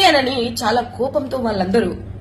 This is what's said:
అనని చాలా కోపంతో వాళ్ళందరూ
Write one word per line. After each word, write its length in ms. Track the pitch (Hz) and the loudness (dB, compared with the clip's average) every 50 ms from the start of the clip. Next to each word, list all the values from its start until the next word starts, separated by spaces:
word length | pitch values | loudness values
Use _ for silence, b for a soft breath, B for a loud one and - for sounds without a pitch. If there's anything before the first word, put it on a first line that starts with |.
| 381 359 | 6 6
అనని 260 | 311 277 254 247 277 247 233 247 233 - | 6 4 2 0 0 -2 -2 -2 -4 -2
చాలా 200 | 247 214 226 247 233 - - - | 0 0 0 0 0 -2 -4 -4
కోపంతో 400 | 240 269 - 294 269 247 269 254 233 | -4 -2 -2 -2 -4 -4 -4 -4 -2
వాళ్ళందరూ 420 | 226 214 190 185 185 190 226 196 175 156 - - - - - | -2 -2 -2 0 2 2 2 2 0 -2 -6 -10 -14 -14 -14